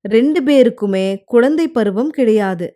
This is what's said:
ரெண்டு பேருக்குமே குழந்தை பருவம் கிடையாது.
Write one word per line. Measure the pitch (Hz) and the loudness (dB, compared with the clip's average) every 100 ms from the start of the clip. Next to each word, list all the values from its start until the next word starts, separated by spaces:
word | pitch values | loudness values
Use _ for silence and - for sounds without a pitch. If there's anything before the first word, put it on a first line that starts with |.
| 196 | 0
ரெண்டு | 226 277 320 | 0 2 0
பேருக்குமே | 262 277 240 240 202 190 190 196 | 2 4 4 0 -4 -2 -4 -6
குழந்தை | _ 240 254 311 330 | _ 0 2 0 -2
பருவம் | 247 208 196 285 | -2 -2 -2 -6
கிடையாது. | 294 233 214 196 175 175 | -2 0 0 -2 -6 -10